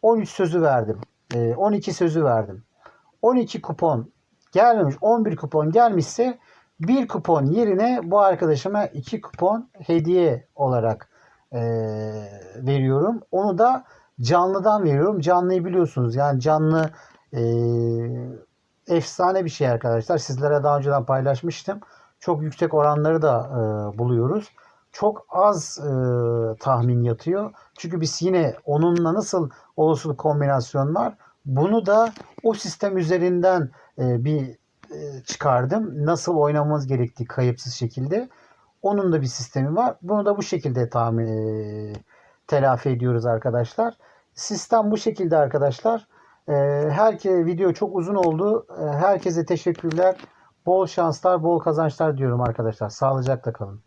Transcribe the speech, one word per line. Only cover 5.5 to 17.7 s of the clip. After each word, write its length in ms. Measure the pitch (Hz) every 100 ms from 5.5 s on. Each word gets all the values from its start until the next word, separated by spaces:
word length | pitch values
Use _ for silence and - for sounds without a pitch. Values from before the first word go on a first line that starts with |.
| 156 151
gelmişse 640 | 185 240 190 143 - 247 240 _ _ _ _
bir 280 | 165 262 247
kupon 380 | - 156 160 135
yerine 540 | 190 226 185 226 247
bu 160 | 170 202
arkadaşıma 680 | 196 180 160 143 - 208 202
iki 340 | 147 123 226
kupon 480 | - - 180 220 240
hediye 760 | - 160 165 160 180 170 120 -
olarak, 540 | - 139 123 113 110 - _ _ _ _
e, 80 | 123 117 113 110 107 110 107 104 101 92 110
veriyorum. 680 | 127 139 131 135 180 233 -
Onu 280 | 180 202 185
da 260 | 233 262 - - _ -
canlıdan 640 | 117 175 185 196 196 214
veriyorum. 360 | 180 139 175 208
Canlıyı 440 | 151 180 180 185
biliyorsunuz. 500 | 175 180 170 - 123 120
Yani 240 | 143 135
canlı, 500 | 123 156 156 160 156 - - _ _
e, 100 | 127 117 117 117